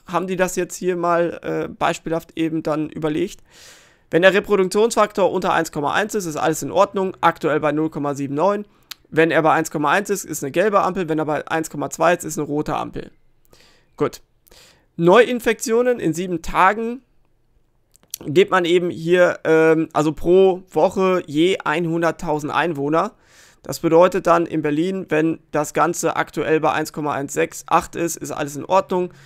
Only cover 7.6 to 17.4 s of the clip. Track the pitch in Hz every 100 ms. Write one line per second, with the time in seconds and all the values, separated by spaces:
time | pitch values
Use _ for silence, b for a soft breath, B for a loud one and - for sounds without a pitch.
7.6 | 151 147 156 156 143 139 135 139 185 208
8.6 | 208 B B B _ 139 165 147 160 147
9.6 | 160 156 147 180 208 196 - 151 139 165
10.6 | 208 196 165 185 160 156 151 147 - 160
11.6 | 160 147 139 - 165 175 165 160 139 147
12.6 | 151 123 117 - - _ _ _ _ b
13.6 | b b b - 143 - _ _ _ b
14.6 | b b b - 170 214 233 247 240 220
15.6 | - 226 247 240 170 160 185 170 - 160
16.6 | 185 214 226 247 _ _ _ _